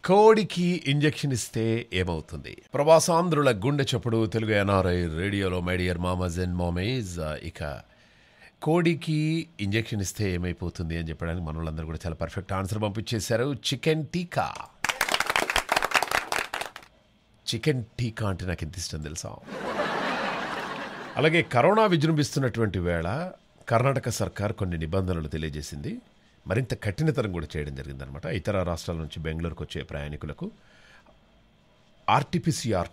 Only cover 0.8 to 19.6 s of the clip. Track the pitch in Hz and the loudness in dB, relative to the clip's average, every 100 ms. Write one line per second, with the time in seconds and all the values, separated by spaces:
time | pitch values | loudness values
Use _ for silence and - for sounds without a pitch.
0.8 | - 143 151 - 143 123 - 113 113 113 | 2 2 2 2 -2 -2 -2 -2 0 0
1.8 | - 90 90 82 - 80 67 - - 135 | 0 -2 0 -2 -6 -12 -12 -16 -6 6
2.8 | 147 160 170 165 180 151 139 110 117 143 | 12 12 10 4 6 6 6 6 2 2
3.8 | 135 120 120 113 110 113 110 104 101 98 | 2 0 2 2 2 0 2 4 6 4
4.8 | 92 90 85 78 98 101 95 90 87 90 | 4 2 0 0 0 0 0 0 0 0
5.8 | 90 87 90 90 90 85 90 90 87 87 | 0 0 -2 0 -2 -2 -2 0 0 0
6.8 | 98 131 98 85 78 76 85 - 76 67 | -2 -4 -6 -6 -6 -6 -10 -8 -8 -8
7.8 | - _ _ _ _ _ - _ 156 170 | -14 _ _ _ _ _ -20 _ 0 2
8.8 | 170 151 - 151 156 160 160 - 98 110 | 2 0 -2 -2 0 -2 -6 -6 -2 -2
9.8 | 113 107 92 - 104 90 90 82 87 - | -2 -4 -6 -4 -4 -2 -4 -4 -8 -6
10.8 | 82 82 80 78 85 87 82 78 80 78 | -6 -4 -6 -6 -6 -6 -6 -6 -6 -6
11.8 | 80 80 85 80 78 - 92 95 95 107 | -8 -8 -8 -6 -6 -8 -6 -6 -4 -2
12.8 | 104 104 - 113 - 113 135 131 - 135 | -4 -4 -6 -6 -2 -2 -2 -4 -4 -2
13.8 | - 156 151 175 180 - 90 - - - | 0 0 -2 -6 -4 -4 -4 -6 -14 -4
14.8 | - - - - - - - - - - | -2 0 -2 -2 0 0 2 0 0 0
15.8 | - - - - - - - - - - | 2 0 2 -2 -2 -4 -4 -8 -10 -12
16.8 | - _ _ _ _ _ - 113 156 135 | -20 _ _ _ _ _ -6 -2 0 0
17.8 | 110 - 120 110 107 90 92 85 78 76 | -4 -4 -4 -2 -4 -2 -4 -4 -6 -8
18.8 | 82 78 76 76 - - - - | -8 -8 -8 -10 -10 -14 -14 -10